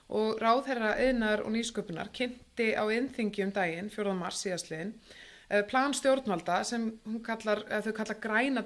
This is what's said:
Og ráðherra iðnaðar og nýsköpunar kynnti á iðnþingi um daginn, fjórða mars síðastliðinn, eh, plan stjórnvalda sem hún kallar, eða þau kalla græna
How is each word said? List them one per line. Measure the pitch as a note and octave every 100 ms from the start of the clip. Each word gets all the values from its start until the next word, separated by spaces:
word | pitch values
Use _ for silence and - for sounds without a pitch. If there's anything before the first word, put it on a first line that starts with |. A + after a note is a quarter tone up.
| _
Og | G#3 G#3+ -
ráðherra | A3+ A#3+ C4+ A#3+ G#3+ -
iðnaðar | B3+ B3 G#3+ G#3 -
og |
nýsköpunar | A3 A3+ - - E3 G3+
kynnti | - B3 B3 - - A3+ G#3+
á | G#3+
iðnþingi | A3+ C4+ - G#3+ G3+
um | G3
daginn, | G3+ F3+ E3 G#3
fjórða | - G3+ F#3+
mars | F3 - G3
síðastliðinn, | F3 - D#3+ F#3 A3 - - - - -
eh, | G#3
plan | G#3 B3+ C#4
stjórnvalda | C4+ C4+ C4 C4 F3 E3+ F3+ -
sem | A#3 A3+ A3 G#3+
hún | A3+
kallar, | A#3 A3 G#3+ G#3 -
eða | A3
þau | G#3+
kalla | G#3+ G#3+ G#3+
græna | A3 G#3+ C4+ B3+